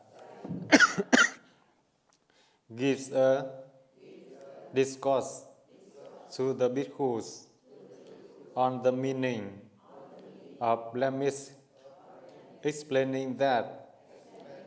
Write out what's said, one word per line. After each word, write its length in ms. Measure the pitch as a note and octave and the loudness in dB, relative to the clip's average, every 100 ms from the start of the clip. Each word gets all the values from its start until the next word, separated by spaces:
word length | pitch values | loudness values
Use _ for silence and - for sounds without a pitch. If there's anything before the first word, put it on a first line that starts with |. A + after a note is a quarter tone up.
| - - - - | -20 -20 -20 -14
<coughs> 2250 | - - - - - - - - - - - _ _ _ _ _ _ _ _ _ _ _ - | -10 -10 4 6 6 2 4 4 4 0 -20 _ _ _ _ _ _ _ _ _ _ _ -14
gives 400 | A#2 C3+ B2+ - | -2 0 0 0
a 400 | C3 C3 C3+ - - - - _ _ - - - - - - - | 2 4 4 -2 -12 -18 -20 _ _ -20 -20 -20 -20 -20 -20 -4
discourse 720 | B2+ C3 - C#3 C3 - - - - _ - - - - - - - | 0 0 0 0 2 0 -8 -18 -20 _ -20 -20 -20 -20 -20 -12 -4
to 160 | C3 | -2
the 160 | B2+ B2 | 2 0
bhikkhus 760 | C3 C#3 - C3+ A2+ - - - _ _ - - - - - - - - | 0 -4 -2 -2 -2 -6 -14 -20 _ _ -20 -20 -20 -20 -20 -20 -20 -8
on 260 | B2+ B2+ B2+ | 0 0 2
the 80 | B2 | 2
meaning 680 | B2+ C3+ C3 C3 A2+ G2+ G2 - _ - - - - - - - - | 2 0 0 -2 -2 -8 -14 -20 _ -20 -20 -20 -20 -20 -20 -18 -4
of 320 | A#2 A#2 A#2 | 0 0 -2
blemish, 580 | B2 C3+ C3+ C#3 C3+ - - _ _ - - - - - - - - | -2 -2 0 -2 -2 -8 -20 _ _ -20 -20 -20 -20 -20 -20 -20 -6
explaining 720 | D3 D3+ - C3 C3+ C3 C3+ A#2+ | -4 -4 0 2 2 0 -2 0
that 520 | C#3 A#2+ - - - - - - - - - - | 2 2 0 -8 -18 -20 -20 -20 -20 -20 -20 -20